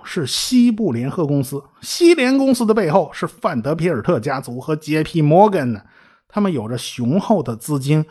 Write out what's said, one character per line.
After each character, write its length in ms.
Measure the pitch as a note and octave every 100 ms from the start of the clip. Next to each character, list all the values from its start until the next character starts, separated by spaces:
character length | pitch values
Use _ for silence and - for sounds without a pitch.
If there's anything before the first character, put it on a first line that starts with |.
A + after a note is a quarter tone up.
是 240 | - - C#3+
西 460 | - - B3+ A#3+
部 200 | G#3+ G#3
联 160 | A#2 B2+
合 160 | E3
公 180 | D3+ C#3+
司， 200 | C3 C#3 - _
西 340 | - - E4+
联 220 | E4 B3+ C4+
公 160 | C4+
司 140 | C4 A3
的 80 |
背 160 | A3 F3
后 180 | D#3+ D#3
是 140 | - D#3+
范 360 | - - C#3+
德 120 | A#2+
皮 140 | E3 E3+
尔 140 | C3+
特 160 | G2+ D#3+
家 200 | A2 C3+
族 200 | - B2
和 140 | B2+ D#3
J 260 | - D#3
P 200 | D#3 E3+
摩 260 | D3 E3 G#3+
根 240 | F#3+ B2+
呢。 80 | G#2 - _ _ _ _
他 120 | -
们 120 | G3+
有 160 | D3+ G#2+
着 80 | A#2+
雄 420 | - - A#2 F3
厚 240 | - G#3
的 140 | B2+ A2+
资 220 | - D3
金 260 | C3 D#3 D#3